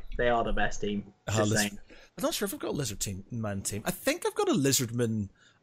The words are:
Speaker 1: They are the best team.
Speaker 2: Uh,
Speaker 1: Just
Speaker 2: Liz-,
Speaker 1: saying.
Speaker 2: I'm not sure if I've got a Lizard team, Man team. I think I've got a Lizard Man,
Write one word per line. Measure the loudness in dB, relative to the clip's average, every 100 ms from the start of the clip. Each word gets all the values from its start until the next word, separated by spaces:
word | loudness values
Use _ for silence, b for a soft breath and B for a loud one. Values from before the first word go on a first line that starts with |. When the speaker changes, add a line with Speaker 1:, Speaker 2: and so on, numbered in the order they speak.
| -4 0
Speaker 1:
They | 2
are | 4
the | 2
best | 2 2 0
team. | -2 -2 -4 -10 -2
Speaker 2:
Uh, | 2
Speaker 1:
Just | 4
Speaker 2:
Liz-, | 4
Speaker 1:
saying. | 0 -4 -14 B B -4
Speaker 2:
I'm |
not | -2
sure | 0 -2
if |
I've | -4
got | -4
a |
Lizard | -4 -4 -4
team, | -4 -6 -6
Man | -4 -2 -2
team. | -4 -2
I | -4
think | -2 -2 0 -2
I've |
got | 0 2
a |
Lizard | 4 4 2 0
Man, | 0 0 0 -4 b b b